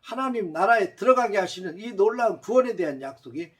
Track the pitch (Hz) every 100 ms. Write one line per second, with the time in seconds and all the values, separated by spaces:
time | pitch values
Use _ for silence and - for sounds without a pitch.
0 | - 240 262 240 180 156 196 233 185 -
1 | 233 254 240 196 180 - 185 170 226 196
2 | 208 247 226 180 - 247 247 190 165 135
3 | 135 135 131 147 165 _